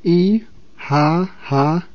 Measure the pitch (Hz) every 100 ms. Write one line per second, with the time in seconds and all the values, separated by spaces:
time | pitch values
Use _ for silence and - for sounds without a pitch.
0 | - 175 185 220 - - - - - 143
1 | 151 165 185 - - 139 143 170 -